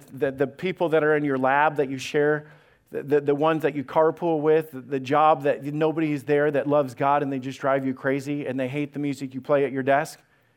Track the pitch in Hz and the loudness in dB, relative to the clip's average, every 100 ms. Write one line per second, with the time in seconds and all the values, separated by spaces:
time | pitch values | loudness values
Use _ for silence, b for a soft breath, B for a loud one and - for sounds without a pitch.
0 | - 135 139 135 139 - 185 - 170 156 | -8 -4 -4 -2 -4 -4 -6 -2 0 2
1 | 151 151 147 131 131 139 156 151 135 135 | 2 2 0 0 2 4 2 2 -2 -4
2 | 131 151 147 151 151 B B B _ 143 | -4 0 2 0 -4 B B B _ -10
3 | 139 143 143 143 156 160 147 147 127 165 | 0 0 2 2 2 2 -2 -4 -2 2
4 | 160 160 175 160 151 156 160 131 131 139 | 2 2 -2 0 2 2 0 -10 -8 -6
5 | 127 147 156 156 143 110 139 147 156 156 | 0 4 4 4 2 -2 -4 -2 0 0
6 | 160 147 123 147 147 143 147 147 135 117 | -2 -2 0 2 2 0 2 0 0 -2
7 | 139 143 139 139 127 127 139 139 135 127 | 0 0 0 -4 -8 -4 0 0 0 -4
8 | 139 139 135 147 127 131 127 143 147 147 | -2 -2 -4 -6 -6 -4 -4 -4 -6 -6
9 | 147 131 135 131 120 143 139 135 131 139 | -6 -6 -8 -8 0 2 2 -2 2 2
10 | 160 - _ _ _ | 0 -10 _ _ _